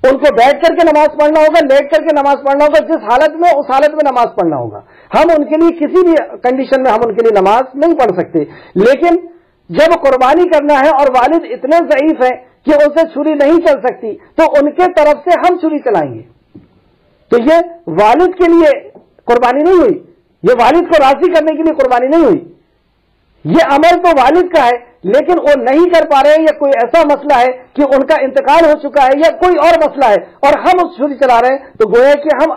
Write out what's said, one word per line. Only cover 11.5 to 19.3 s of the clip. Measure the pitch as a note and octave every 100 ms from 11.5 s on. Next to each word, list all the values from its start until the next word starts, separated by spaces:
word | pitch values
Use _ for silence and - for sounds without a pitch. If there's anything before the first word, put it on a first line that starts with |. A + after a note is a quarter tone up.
इतने | A#3+ C4+ E4 E4
ज़ईफ | C#4 D#4 D#4
हैं | B3+ B3 - _
कि | -
उनसे | D4 D4 D4 D#4+
छुरी | C#4 D4 D4+
नहीं | C#4+ E4
चल | E4 C4+
सकती | B3 - A3+ - _ -
तो | D#4+ D4
उनके | D4 D4 F4+
तरफ | E4+ D4+ D4 F4+
से | E4+
हम | F4 F4+
छुरी | D#4+ D4
चलाएंगे, | - F#3+ C#3+ A2+ - _ _ - _ _ _ _ _ _ _
तो | A#3+
ये | A#3+ E4 F4 - - D#3
वालिद | G#3+ C#4 F4+
के | F#4 F4
लिए | E4+ D4+ B3+ - - _ _
कुर्बानी | -